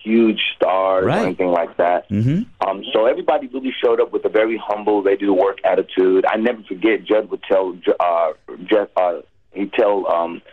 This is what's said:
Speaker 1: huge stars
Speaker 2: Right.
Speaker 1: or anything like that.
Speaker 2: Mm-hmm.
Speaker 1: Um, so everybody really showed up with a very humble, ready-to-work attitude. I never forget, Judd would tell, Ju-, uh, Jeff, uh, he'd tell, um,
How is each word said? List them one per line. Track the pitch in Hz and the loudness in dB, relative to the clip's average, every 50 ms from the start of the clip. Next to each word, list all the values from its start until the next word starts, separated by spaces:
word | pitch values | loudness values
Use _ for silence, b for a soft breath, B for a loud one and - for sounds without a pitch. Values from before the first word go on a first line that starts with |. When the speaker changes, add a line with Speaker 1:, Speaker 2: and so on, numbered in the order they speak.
Speaker 1:
huge | - 107 113 117 113 110 104 104 - - - | -4 0 2 4 4 4 2 0 -2 -4 -2
stars | - - 87 90 95 95 95 92 92 95 | -2 0 0 2 2 2 2 2 2 0
Speaker 2:
Right. | - 165 208 | 0 0 0
Speaker 1:
or | 233 | -2
anything | - 90 - 92 90 | -2 -2 -2 0 0
like | 87 87 85 - - | 2 0 0 -2 -2
that. | - 90 87 90 87 - - | 0 0 2 2 0 -2 -2
Speaker 2:
Mm-hmm. | 101 104 110 131 151 190 240 - - - 95 98 | -2 0 0 0 0 -2 -4 -6 -6 -6 -4 -4
Speaker 1:
Um, | 98 98 107 - | -4 -6 -8 -4
so | - 110 113 | 0 0 2
everybody | 123 151 175 175 165 156 147 139 123 | 2 0 0 0 0 0 -2 -2 -6
really | 123 135 131 131 123 - | -10 -8 -8 -8 -6 -2
showed | 131 120 117 117 | 0 0 2 2
up | 117 107 | 0 0
with | 104 101 - | -2 -4 -2
a | 98 | 0
very | 92 107 110 113 117 107 | 0 2 0 0 -2 -4
humble, | - - 104 107 104 107 107 104 | -4 -6 -6 -4 -2 0 0 2
ready-to-work | 92 98 101 98 101 98 95 90 95 98 98 - - | 2 2 0 0 2 0 2 2 2 0 0 0 0
attitude. | 95 92 92 92 - - 92 92 92 95 95 90 - | 0 2 0 -2 -2 0 2 2 4 4 4 2 2
I | 98 | 0
never | 110 113 123 120 113 98 | 0 0 -2 -2 -4 -8
forget, | - 95 90 95 113 107 95 90 | -14 -10 -2 0 0 0 0 0
Judd | 85 107 110 107 92 | 0 0 0 0 -2
would | 95 - - | -8 -10 -4
tell, | - 98 95 95 92 87 | 0 0 0 0 -2 -6
Ju-, | 87 - 101 - - | -4 -2 -2 0 0
uh, | 85 87 85 82 85 78 78 _ _ - 73 76 90 | 2 0 2 2 0 0 -2 _ _ -18 -16 -12 -4
Jeff, | - 107 104 101 - - | 0 2 2 2 0 0
uh, | 90 90 87 85 - - _ _ _ _ _ | 0 0 0 0 -4 -10 _ _ _ _ _
he'd | - 92 101 98 | -8 -8 -8 -4
tell, | - - 113 104 104 98 87 82 | 0 0 2 2 2 0 0 0
um, | 85 85 85 85 85 - _ - | 0 0 -2 -4 -6 -12 _ -20